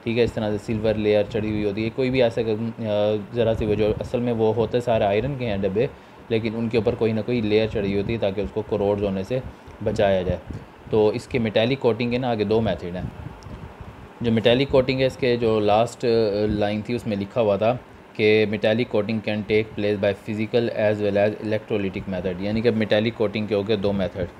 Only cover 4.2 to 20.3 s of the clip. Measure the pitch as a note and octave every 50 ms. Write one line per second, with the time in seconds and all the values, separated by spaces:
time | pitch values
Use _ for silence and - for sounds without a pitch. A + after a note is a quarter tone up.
4.2 | A#2+ B2 A#2 A2 A2+ A2 A2 A#2 A2 A2 - B2 A#2+ - A2+ A2 A2 G2+ G2+ G#2+
5.2 | A2+ C3+ C#3+ B2+ B2 A#2 G2+ G2 G2 G2 F#2 G#2+ B2+ C#3 - - - - - -
6.2 | - - A#2 A2+ A2 A#2 G#2+ A#2 A#2 A2+ A2+ A#2 G2+ A#2+ A#2 - A#2 A2 A2 A2
7.2 | G#2 - B2 B2 A2 G#2 G#2+ G#2+ A2 A2 A#2 A#2 G2+ G2 G2 G2+ G2 G#2 A2+ A2+
8.2 | A2 G2+ F#2+ G#2 G2 F#2+ - A2 G#2 - A2+ G2+ G2+ G2+ G#2 G2+ G#2 G2+ F#2+ F#2+
9.2 | F#2+ - B2+ C3 B2+ - - - - - - - G#2 A2 G2 A2 G#2 G2 G2 F#2
10.2 | F2+ F2+ F2+ F2 - - - - - - - - - - - A2 G#2+ G#2+ G2+ A#2+
11.2 | - - - C3 A2+ A2 F#2+ A2+ A2 A#2+ C3+ C3 - B2 A2 A2 B2 A#2+ A#2+ B2
12.2 | C3 B2 A#2+ G#2+ G#2 G2 G#2+ A2+ A2+ G#2 F2+ D#2+ - F2 F2 F2+ F#2 - - -
13.2 | - - - - - - - - - - - - - - - - - - - -
14.2 | A#2 A#2 A2+ A2+ G#2+ A#2+ A#2+ B2+ C#3 C3 - C3+ B2+ B2+ C3 C3 C3 C3 B2+ -
15.2 | - B2+ A#2+ A#2 A#2+ A2+ A2 A2 G#2 G#2 G2+ G#2+ A#2 A#2 - - - A#2+ A2+ A2+
16.2 | A2+ G#2 G2 G#2 G#2 G#2+ G#2+ G#2 G#2+ G#2 G#2 G#2+ G#2 - A#2+ A#2 G#2+ A#2 A2 G2+
17.2 | G2+ G2 - B2+ A#2 G#2 G2+ F#2+ G#2+ A2+ B2 B2 - - - - - - - -
18.2 | A2 G#2+ G#2+ A2 A2 G2+ G#2+ G2+ - A2 A2 A2+ B2 A#2+ - A2 G2+ G#2 A2+ A2
19.2 | G2+ A2 G#2+ G#2+ G2+ F#2+ A2 G#2+ A2 A2 - - G#2 G#2 G#2+ G2+ G#2 G2+ G2 -
20.2 | - -